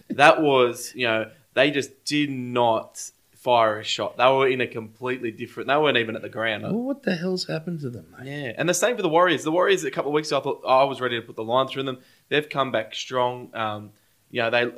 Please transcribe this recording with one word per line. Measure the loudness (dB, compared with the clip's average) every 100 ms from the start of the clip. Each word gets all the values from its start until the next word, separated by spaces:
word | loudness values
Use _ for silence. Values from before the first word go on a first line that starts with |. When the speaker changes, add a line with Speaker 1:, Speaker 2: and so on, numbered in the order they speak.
| -6
Speaker 1:
That | 6 6 6
was, | 4 4 4 0 -10 -4
you | 0
know, | 0 -4 -12 _
they | 2 2
just | 2 -4 _ -4
did | -2 -2
not | -4 -2 2 2 2 -2 -14 -16 _ _
fire | _ 2 4 4 0
a |
shot. | -4 -4 -4 2
They | 4
were | 4 2
in | 2
a | -2
completely | -6 -12 -10 -6 -4 -6
different, | -8 -12 -8 0
they | 2
weren't | 4 4
even | 0 -4
at |
the | -8
ground. | -4 -4 -4
Speaker 2:
Well, | -4
what | -4 -4 -4
the | -4 -4
hell's | -4 -4 -6
happened | -8 -6 -8
to | -8
them, | -10 -16 -16
mate? | -12
Speaker 1:
Yeah, | -8 -8 -4
and | 0
the | 0
same | 0 0
for |
the | 2
Warriors. | 4 4 2
The | 0
Warriors, | 0 2 2
a | 0
couple | -4 -2
of | -2
weeks | 0
ago, | -2
I |
thought, | -2 -4
oh, | 2 4
I |
was | 4 0
ready | -4 -4
to | -8
put | -10
the |
line | -2 0 0
through | -4
them. | -8 -8 _ _ -4
They've | -2 -2
come | -2 0
back | -2 -4 -10
strong. | -6 0 0 -2 -10 -6
Um, | -6 -6 -12 _ _ _ _
you | -2
know, | 0
they, | 2 0